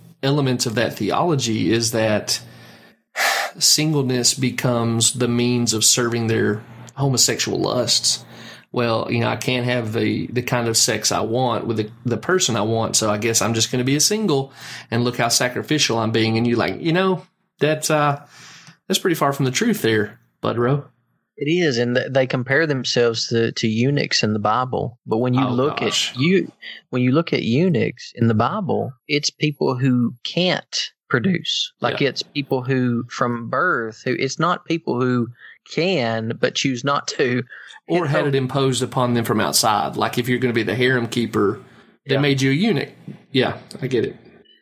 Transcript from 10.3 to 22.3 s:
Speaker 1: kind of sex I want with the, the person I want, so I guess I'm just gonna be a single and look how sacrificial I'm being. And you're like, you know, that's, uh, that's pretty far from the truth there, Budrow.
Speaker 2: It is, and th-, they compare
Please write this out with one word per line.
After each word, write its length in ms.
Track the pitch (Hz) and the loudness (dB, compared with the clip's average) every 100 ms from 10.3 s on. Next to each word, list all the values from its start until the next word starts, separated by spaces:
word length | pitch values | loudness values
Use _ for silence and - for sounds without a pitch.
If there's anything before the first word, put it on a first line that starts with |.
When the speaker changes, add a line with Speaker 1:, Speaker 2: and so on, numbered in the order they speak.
| 123 | -4
Speaker 1:
kind 260 | 123 123 117 | -2 -2 0
of 80 | 113 | 0
sex 360 | - 107 - | 0 0 -2
I 100 | 90 | -2
want 440 | 110 120 127 113 - | 0 0 0 -2 -2
with 120 | 110 | -2
the, 120 | 107 - 120 | -4 -6 -4
the 120 | 110 | -4
person 400 | - 180 - 110 | 0 0 0 0
I 40 | |
want, 340 | 110 113 110 - | 0 0 0 0
so 120 | 110 | 0
I 80 | 104 | 0
guess 240 | 113 113 | 0 0
I'm 120 | 104 | 0
just 180 | 113 113 | 0 -2
gonna 140 | 123 127 | -2 0
be 100 | 147 | 2
a 60 | |
single 500 | - 214 202 139 135 - - - - | 2 2 0 0 -2 -10 -16 -16 -4
and 120 | 117 | -2
look 140 | 120 120 | 0 0
how 120 | 117 | 0
sacrificial 680 | - 123 117 - 151 - 113 | 2 0 -2 -2 0 0 0
I'm 140 | 110 | 0
being. 260 | 117 110 113 | 0 2 2
And 80 | 120 | 2
you're 120 | 113 | 2
like, 240 | 90 - | 0 -2
you 100 | 160 | 0
know, 340 | 175 190 180 - _ _ - | 2 2 -2 -6 _ _ -2
that's, 300 | 147 151 - | -2 0 0
uh, 320 | 151 147 139 - - - - - - - | 2 2 -2 -8 -20 -20 -20 -20 -14 -4
that's 120 | 190 | 0
pretty 160 | 190 160 | 0 2
far 160 | 143 | 0
from 140 | 139 131 | 2 0
the 60 | |
truth 300 | 127 233 202 | 0 0 2
there, 380 | 113 110 - - _ _ | 2 2 0 -6 _ _
Budrow. 420 | 110 110 120 143 - _ _ _ _ - | -4 0 0 0 -4 _ _ _ _ -6
Speaker 2:
It 120 | 143 | 0
is, 260 | 175 160 120 | 2 2 2
and 180 | 120 123 | 0 0
th-, 160 | - | 2
they 160 | 135 | 2
compare 400 | 127 | 2